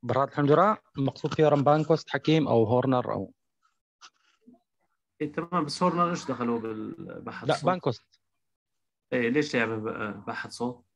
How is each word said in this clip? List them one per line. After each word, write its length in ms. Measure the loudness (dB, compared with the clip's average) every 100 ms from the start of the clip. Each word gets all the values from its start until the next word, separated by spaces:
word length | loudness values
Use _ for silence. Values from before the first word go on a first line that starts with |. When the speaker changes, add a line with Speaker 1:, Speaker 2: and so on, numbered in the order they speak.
Speaker 1:
برات 260 | 0 0 0
الحنجرة 520 | 0 4 6 6 2 _ -4
مقصود 360 | -4 -2 -8
فيها 120 | 2 4
ورم 180 | 6
بانكوست 460 | 4 4 4 0 0
حكيم 380 | -4 2 2 4
أو 160 | 2
هورنر 500 | 4 2 2 0 0
أو 200 | -6 -6 _ _ _ _ _ _ _ -20 _ _ _ _ -20 _ _ _ _ _ _
Speaker 2:
إيه، 100 | -8
تمام، 340 | -6 -4 -4 -4
بس 180 | 0
هورنر 260 | 0 2 0
إيش 160 | -2 -6
دخلوا 340 | -4 -2 -2
بالبحة 880 | -4 -8 -10 -10 -12 -12 -12 -10 -4
Speaker 1:
لا، 60 |
Speaker 2:
الصوت؟ 160 | -2 0
Speaker 1:
بانكوست. 520 | -2 -4 -6 _ _ _ _ _ _ _ _ _ _ _
Speaker 2:
إيه، 160 | -2 0
ليش 240 | 0 0
يعمل 260 | -2 -2 -4
ب-، 80 | -6
آه، 360 | -8 -8 -10 -10
بحة 220 | -10 -12
صوت؟ 360 | -8 -8 -8 _